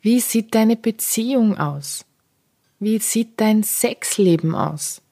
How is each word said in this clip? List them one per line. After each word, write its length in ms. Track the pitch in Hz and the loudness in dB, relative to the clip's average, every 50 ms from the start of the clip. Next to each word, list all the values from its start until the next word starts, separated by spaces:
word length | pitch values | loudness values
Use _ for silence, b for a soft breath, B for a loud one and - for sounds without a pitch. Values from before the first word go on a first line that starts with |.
Wie 180 | - 214 240 247 | 2 2 2 2
sieht 360 | 226 - - 226 220 - - | 0 0 -2 -2 -2 2 2
deine 200 | 220 220 220 233 | 2 4 4 2
Beziehung 800 | 226 - 226 220 - - - - - 226 247 277 254 226 208 196 | 2 -2 -4 -4 -4 -6 -4 -4 -4 -2 0 0 2 2 2 2
aus? 480 | - 151 147 143 143 143 - - - - _ _ _ _ _ _ _ _ _ _ _ _ _ _ _ | 0 -4 -4 -6 -8 -10 -12 -12 -12 -14 _ _ _ _ _ _ _ _ _ _ _ _ _ _ _
Wie 180 | 202 214 220 | -2 -2 -2
sieht 420 | 214 - - - 220 226 226 _ - | -2 -2 -2 -2 -2 -2 -4 _ 0
dein 220 | 220 214 214 214 | 2 2 4 2
Sexleben 920 | 214 - - - - 240 - _ - - - - 196 180 170 165 165 160 160 | 2 0 -2 -2 -2 -2 -2 _ -6 -6 0 2 4 4 4 4 2 -2 -2
aus? 480 | - - 151 156 151 - - - - _ _ | -2 -4 -4 -4 -8 -10 -10 -10 -14 _ _